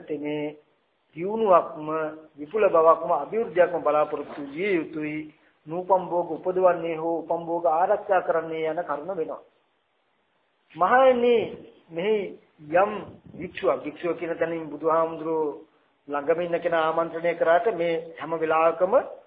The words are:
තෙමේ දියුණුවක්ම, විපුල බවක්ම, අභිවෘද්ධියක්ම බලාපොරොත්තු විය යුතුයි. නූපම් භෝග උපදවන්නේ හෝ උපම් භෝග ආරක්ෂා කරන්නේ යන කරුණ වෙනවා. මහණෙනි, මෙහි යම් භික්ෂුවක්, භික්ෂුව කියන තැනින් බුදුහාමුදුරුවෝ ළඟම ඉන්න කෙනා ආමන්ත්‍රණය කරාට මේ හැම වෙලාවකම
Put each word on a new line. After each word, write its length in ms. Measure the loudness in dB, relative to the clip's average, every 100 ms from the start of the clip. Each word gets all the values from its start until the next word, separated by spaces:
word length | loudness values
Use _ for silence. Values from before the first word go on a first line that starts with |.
තෙමේ 420 | -8 -6 -4 -4 -6 -10 _ _ _ _ _ -8
දියුණුවක්ම, 720 | -6 0 6 6 4 -6 -6 -4 -6 -10 -18
විපුල 300 | -16 -6 2 4
බවක්ම, 460 | 6 6 6 4
අභිවෘද්ධියක්ම 640 | -2 -2 -4 0 4 4 2
බලාපොරොත්තු 640 | 0 2 0 -2 -8 -12 -10
විය 300 | -6 -2 -2
යුතුයි. 580 | -2 -8 -8 -8 -12 -18 _ _ -10
නූපම් 360 | -6 2 2 2
භෝග 260 | -4 -2
උපදවන්නේ 640 | -4 -4 2 4 4 -2 -4
හෝ 240 | -4 -4
උපම් 220 | -4 -6
භෝග 220 | -4 -2 0
ආරක්ෂා 560 | 2 2 0 0 0
කරන්නේ 480 | 0 -2 -2 -4 -4
යන 100 | -4
කරුණ 320 | -4 -6 -6
වෙනවා. 300 | -6 -6 -10 -16 _ _ _ _ _ _ _ _ _ _ _ _ -2
මහණෙනි, 600 | 4 6 6 6 4 4 0 -8 -18 -20 -14
මෙහි 280 | -6 -2 -2 -2 -10 _ _ -2
යම් 180 | 2 2 -2 -12 -18 -20
භික්ෂුවක්, 520 | -14 -14 -4 -2 -2
භික්ෂුව 340 | -4 -8 -6 -4
කියන 160 | -4
තැනින් 360 | -4 -4 -4 -8
බුදුහාමුදුරුවෝ 920 | -4 0 0 0 -4 -4 -2 -2 -6 -14 _ _ _ -8
ළඟම 340 | -4 0 0
ඉන්න 200 | 0 -2
කෙනා 220 | 0 2 2
ආමන්ත්‍රණය 500 | 2 -2 -2 -2 2
කරාට 320 | 4 4 2
මේ 200 | 0 -2 -2 -6
හැම 180 | -12 -8
වෙලාවකම 600 | -4 0 4 2 2 2 2 0 -8